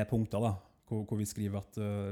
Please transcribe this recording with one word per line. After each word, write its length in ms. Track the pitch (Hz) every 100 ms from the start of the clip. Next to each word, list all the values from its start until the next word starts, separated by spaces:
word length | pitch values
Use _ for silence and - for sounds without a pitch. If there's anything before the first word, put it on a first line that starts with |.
| 104
punkter 360 | 113 110 101 113
da, 80 | 98 - _ -
hvor, 160 | 110 104
hvor 100 | 107
vi 80 | 104
skriver 320 | - 104 98
at, 220 | - -
eh, 300 | 104 104 98